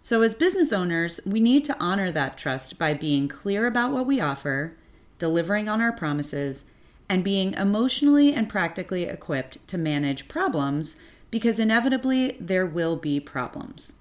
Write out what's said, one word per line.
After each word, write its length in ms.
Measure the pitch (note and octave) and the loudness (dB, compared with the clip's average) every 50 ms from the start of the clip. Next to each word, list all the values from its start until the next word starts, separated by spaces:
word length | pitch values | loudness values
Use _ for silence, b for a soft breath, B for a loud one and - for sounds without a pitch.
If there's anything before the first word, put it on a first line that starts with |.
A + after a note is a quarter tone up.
So 200 | - - A#3 A3+ | -2 0 2 4
as 140 | A3+ A3+ A3 | 4 4 4
business 380 | - D#4+ F#4 E4+ F#4+ E4+ C#4 A3+ | 2 2 2 4 4 2 2 2
owners, 460 | G3 F3+ F3 E3+ E3 E3+ E3+ E3+ - - | 0 0 0 0 0 0 -2 -4 -6 -4
we 140 | F#3+ G3 A3 | -2 2 4
need 260 | A3 A#3 B3+ D4 D4 | 4 6 6 4 4
to 140 | D4 C#4 - | 2 -4 -2
honor 320 | - F3 F#3+ G3 G3 F#3 | -2 -2 0 0 0 0
that 260 | D#3 E3 C3+ C3 - - | 0 -2 -2 -2 -4 -6
trust 420 | - D3 C3 C3 - - - - | -4 -4 -4 -4 -4 -8 -6 -2
by 140 | E3+ D#3 D3+ | -2 -2 0
being 340 | C3+ D3+ D#3 C#3+ C#3+ C#3 C#3+ | 0 0 2 2 2 2 0
clear 400 | - - - G3+ G3 G3+ A3+ B3 | -4 -6 -4 -2 0 0 0 0
about 240 | A3+ A#3+ A#3+ B3+ | 0 0 0 0
what 140 | C#4+ B3+ B3+ | 0 -2 0
we 140 | B3 C#4 C4 | 0 0 0
offer, 560 | F3+ D3 C#3 C#3 - D3 C3+ C3+ D3 E3 - b b b b b b b _ _ | 0 -2 -4 -4 -4 -4 -2 -2 -4 -6 -8 b b b b b b b _ _
delivering 500 | F3 E3 D#3+ E3+ E3 E3 G3+ G#3 G#3+ G#3+ | -2 0 2 0 0 0 -2 -2 -2 -2
on 120 | G#3+ A3 | -2 0
our 100 | A#3 A#3 | 0 0
promises, 760 | A#3 A#3 F3 D3+ D3 D3 D3 D3 - C#3+ C#3+ C#3 C3+ C#3 - b b b b b b b b _ | -2 -2 -4 -2 -2 -2 -4 -4 -4 -4 -4 -4 -6 -8 -14 b b b b b b b b _
and 140 | G3 F#3 F3 | 0 0 2
being 300 | G3 G3 G3 F#3+ F#3+ - | 2 0 0 0 0 -2
emotionally 800 | - G3 G3 G3+ G#3+ A#3 C4 - - D4 C#4+ C#4+ D4 C#4+ C#4+ C#4+ | 0 0 0 2 2 2 0 0 2 4 6 6 8 6 6 4
and 160 | - A3 G#3+ | 2 -2 -2
practically 540 | - G3+ F3 E3 - - F3+ - F#3+ F3+ F3 | 0 -2 -2 -2 -2 -6 -6 -4 -2 -2 -2
equipped 600 | E3+ - - - - D#3+ C3+ B2+ - - - - | -4 -6 -10 -6 -4 -4 -4 -4 -6 -12 -18 -12
to 120 | - - F3+ | -8 -4 -2
manage 500 | D#3+ D#3 D3 C#3+ D3 C#3+ C#3 C3 - - | -2 0 0 0 0 0 -2 -4 -6 -8
problems, 720 | - D#4 F#4 F#4 A#3+ D#3 C#3 C#3 C#3 D3 D#3 D3+ - B B B B B B B | -4 -2 -2 0 0 0 0 0 0 -2 -4 -4 -8 B B B B B B B
because 260 | - A3+ A3 A#3 A3 G#3 | -6 0 0 0 2 2
inevitably 760 | A3+ A3 A3 A#3 A3+ C4+ B3+ C4+ C4 C4 C4 C4 B3+ B3+ - - | 2 2 2 2 2 2 0 0 0 0 2 2 0 0 -2 -6
there 280 | - E3+ F#3+ F#3 F#3 | -4 -2 0 0 0
will 320 | F3+ D3+ E3+ E3 E3 E3 C#3+ | 0 -2 -2 0 0 -2 -2
be 200 | - D3 C#3+ C#3+ | -2 -2 -2 -2
problems. 760 | C#3+ - - C3+ B2 - - - - - - - - - - - | -4 -6 -8 -8 -8 -6 -8 -12 -12 -14 -14 -16 -16 -18 -18 -20